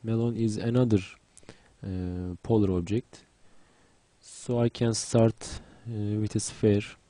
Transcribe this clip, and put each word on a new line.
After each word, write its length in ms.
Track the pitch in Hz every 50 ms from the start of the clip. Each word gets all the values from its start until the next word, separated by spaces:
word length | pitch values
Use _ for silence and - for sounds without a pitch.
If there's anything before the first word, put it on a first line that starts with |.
Melon 340 | - 113 113 113 117 120 120
is 220 | 110 113 110 104
another, 420 | 107 - 117 117 123 127 120 110 101 92 - - - _ _ _ - - - - - _ _ _ _ -
uh, 520 | 98 95 92 90 90 90 90 90 90 90 87
polar 360 | _ - 113 110 104 95 92
object. 480 | 90 87 85 98 117 - _ - - - _ _ _ _ - _ - - _ _ _ _ _ _ _ _ _ _ _
So 400 | _ - - - - - 123 120
I 80 | 120 120
can 240 | - - 120 117 113
start, 680 | - - - - 117 113 113 113 - - - - - - - - - -
uh, 320 | 117 117 107 104 104 104 107
with 140 | 107 104 -
a 40 | 110
sphere. 420 | - - - - - 110 101 101 104 - - _ _